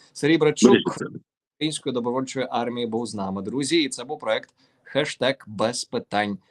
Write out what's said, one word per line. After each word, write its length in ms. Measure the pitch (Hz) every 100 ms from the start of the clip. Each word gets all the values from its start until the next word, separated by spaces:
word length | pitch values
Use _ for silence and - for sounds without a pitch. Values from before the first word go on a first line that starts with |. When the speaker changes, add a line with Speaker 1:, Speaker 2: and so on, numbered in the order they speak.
| _
Speaker 1:
Сергій 240 | - 147 165
Братчук, 320 | 151 143 -
Speaker 2:
Бережіть 240 | 208 -
себе. 260 | - - - _ _ _ -
Speaker 1:
Української 380 | 151 151 139
добровольчої 540 | 123 120 127 131 135 120
армії, 360 | 123 120 120 117
був 180 | 113 117
з 100 | 104
нами, 260 | 95 98
друзі, 420 | 98 127 139 165
і 60 | 135
це 140 | 123
був 160 | 123 151
проект 300 | 113 120 - _ _ _
«Хештег 520 | - 135 147 - 127 - -
без 380 | 104 110 123 -
питань». 520 | 120 - 104 101 101 _